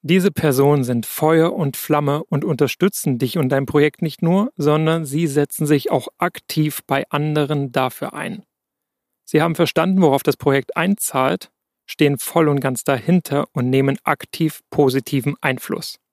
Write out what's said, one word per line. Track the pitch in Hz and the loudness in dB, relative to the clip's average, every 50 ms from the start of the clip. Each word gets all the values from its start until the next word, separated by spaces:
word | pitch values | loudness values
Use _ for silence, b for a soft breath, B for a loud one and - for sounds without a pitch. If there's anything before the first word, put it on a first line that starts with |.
| - | 0
Diese | 143 175 190 180 196 156 | 2 2 4 4 2 0
Personen | - - 156 131 131 139 143 147 143 131 | 0 0 0 2 4 4 4 4 2 2
sind | 120 127 117 110 | 0 -2 -2 -4
Feuer | - - - 156 156 160 165 160 170 - | -6 -6 -2 2 2 4 4 4 2 0
und | - 165 139 127 | -2 -4 -4 -4
Flamme | - - - 156 147 147 143 143 151 165 | -8 -4 0 0 0 2 0 -2 -2 -4
und | _ - 139 - | _ -4 -2 -2
unterstützen | 190 156 120 147 131 - _ 175 202 - - - 156 135 - | -2 0 0 0 0 0 _ 0 0 0 -2 -2 -2 -2 0
dich | - 123 - | -2 -2 -2
und | 175 147 131 | -2 0 0
dein | 139 135 139 | 0 0 -2
Projekt | - - 151 143 151 - _ | 0 2 2 2 2 0 _
nicht | - 160 - - - | -6 -6 -4 -2 0
nur, | 165 175 190 208 262 _ | 2 2 2 0 -2 _
sondern | - 143 147 151 156 156 156 165 165 160 | -2 0 2 2 2 2 2 0 0 -2
sie | 135 135 156 170 | -4 -2 -2 -2
setzen | 151 135 147 143 - - - 156 | 0 0 0 0 0 -2 -4 0
sich | 143 151 143 - - | 2 2 2 2 0
auch | - 135 - - _ | -2 -2 -2 -4 _
aktiv | _ 175 175 _ - _ _ - 160 156 151 143 - - | _ -4 -4 _ -8 _ _ -2 -2 -2 -2 -2 -8 -6
bei | - 143 139 - _ | -2 -2 -2 -2 _
anderen | - 147 147 151 151 151 147 135 151 143 139 131 | -4 -2 -2 0 0 0 0 0 -2 -4 -4 -2
dafür | 123 135 131 127 - - - 120 - | -2 -2 -2 -2 -4 -8 -10 -10 -8
ein. | 151 - - - - - _ _ _ _ _ _ _ _ _ _ _ _ _ _ _ _ | -10 -10 -10 -10 -12 -14 _ _ _ _ _ _ _ _ _ _ _ _ _ _ _ _
Sie | - - 156 151 | -2 0 0 2
haben | 170 160 | 2 0
verstanden, | - 170 147 - 175 160 185 190 185 | 0 -2 0 2 0 0 2 2 4
worauf | 180 151 135 139 - | 4 4 4 4 2
das | - 139 _ | 0 -2 _
Projekt | - 143 135 139 123 - - | 0 0 0 0 -2 -4 -4
einzahlt, | - 160 190 202 - - - - 131 131 135 170 185 - _ _ _ _ _ _ _ _ | -2 0 0 0 -2 -2 -4 -2 0 0 0 0 -4 -6 _ _ _ _ _ _ _ _
stehen | _ - - 156 143 143 131 | _ 0 2 2 2 2 0
voll | - - - 170 160 151 | -6 -2 0 2 2 4
und | 143 139 | 2 2
ganz | 131 135 127 - - | 0 -2 -4 -2 -2
dahinter | - 139 120 - - 175 180 - - 139 143 151 - _ | -2 -2 -2 2 2 2 2 2 0 -2 -2 -2 -4 _
und | 147 120 127 | -4 -2 0
nehmen | 131 135 135 139 - - _ | 2 2 2 2 0 -2 _
aktiv | - 147 - - _ - - 165 156 - - _ _ | -2 -2 -2 -4 _ -4 -2 -2 -2 -2 -6 _ _
positiven | - - 147 131 123 135 127 - - 135 123 143 147 - - | 0 2 2 4 2 0 -2 -2 -4 -2 -2 -2 -6 -4 -4
Einfluss. | 143 131 127 - - - - - - - _ _ _ | -4 -4 -4 -6 -8 -8 -8 -8 -12 -16 _ _ _